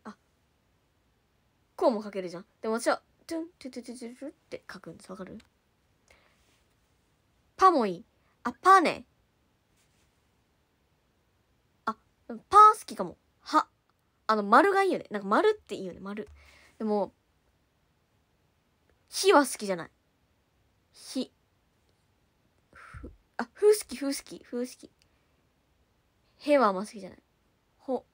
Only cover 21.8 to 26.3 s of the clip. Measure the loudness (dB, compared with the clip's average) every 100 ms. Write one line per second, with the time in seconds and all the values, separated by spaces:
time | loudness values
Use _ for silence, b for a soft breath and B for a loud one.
21.8 | _ _ _ _ _ _ _ _ _ -20
22.8 | -20 -18 -18 -20 _ -12 -12 2 2 2
23.8 | -2 -8 -6 -6 -10 -20 -12 -10 -10 -12
24.8 | -20 _ _ _ _ _ _ _ _ _
25.8 | _ _ _ _ _